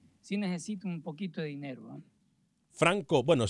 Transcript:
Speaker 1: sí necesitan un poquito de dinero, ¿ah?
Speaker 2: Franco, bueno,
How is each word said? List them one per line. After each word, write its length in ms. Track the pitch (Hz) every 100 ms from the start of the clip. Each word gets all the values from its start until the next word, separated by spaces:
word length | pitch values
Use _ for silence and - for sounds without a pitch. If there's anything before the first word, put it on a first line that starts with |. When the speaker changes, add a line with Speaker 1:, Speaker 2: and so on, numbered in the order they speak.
| - _
Speaker 1:
sí 160 | - 196
necesitan 540 | 196 180 165 214 190
un 100 | 170
poquito 380 | 160 151 190 156
de 80 | 156
dinero, 400 | 139 143 117 113
¿ah? 80 | 143 - _ _ _ _ _ _
Speaker 2:
Franco, 520 | - 160 202 165 151
bueno, 220 | 127 156 110